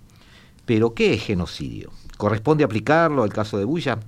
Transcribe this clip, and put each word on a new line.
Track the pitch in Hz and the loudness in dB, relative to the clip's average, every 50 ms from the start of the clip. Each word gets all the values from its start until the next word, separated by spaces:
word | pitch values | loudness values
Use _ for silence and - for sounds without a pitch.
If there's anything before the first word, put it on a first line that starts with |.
| - - - - - - - - - - - - - | -20 -20 -20 -20 -20 -20 -20 -20 -20 -20 -20 -8 -2
¿Pero | - 117 107 113 117 113 | 0 2 4 4 2 2
qué | - 226 196 131 | 2 2 2 2
es | 101 - | 2 0
genocidio? | - 104 87 82 - - - 147 131 57 - 80 - - - - - - | -2 -2 -2 -2 -4 -6 -8 -10 -10 -10 -10 -12 -14 -16 -18 -18 -16 -6
¿Corresponde | - 104 104 110 107 - 147 156 147 | -2 0 0 0 2 2 2 2 4
aplicarlo | 147 104 104 107 107 131 151 165 170 156 147 135 110 | 2 2 0 0 0 2 4 4 4 2 2 0 0
al | 101 | 0
caso | - 110 104 - - 101 | -2 -4 -4 -2 -2 -2
de | 98 | -2
Bucha? | 120 165 175 - 139 113 107 - | -2 -2 -4 -2 -4 -4 -4 -6